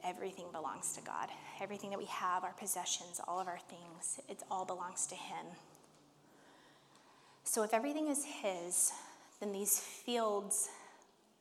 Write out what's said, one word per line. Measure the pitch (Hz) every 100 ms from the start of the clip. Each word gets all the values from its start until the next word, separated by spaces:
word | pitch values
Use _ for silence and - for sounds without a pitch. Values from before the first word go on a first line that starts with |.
everything | 180 180 190 190 175
belongs | 165 143 101 -
to | -
God. | - 85 120 - - -
Everything | 196 202 202
that | 196
we | 196
have, | - 185 180
our | 180
possessions, | - 196 180 170 - 175 175 -
all | 180
of | 185
our | 175
things, | - 175 170 170 - - -
it | 202 -
all | 190
belongs | 185 185 180 185 -
to | 180
Him. | - 165 165 175 - - - - - - - - - - - - - - - - - -
So | - 226
if | 214
everything | 226 285 302 311
is | 269 -
His, | - 208 180 175 180 - - - - - -
then | 208
these | 196 202 -
fields | - - - 240 220 202 196 - - - - - - - - -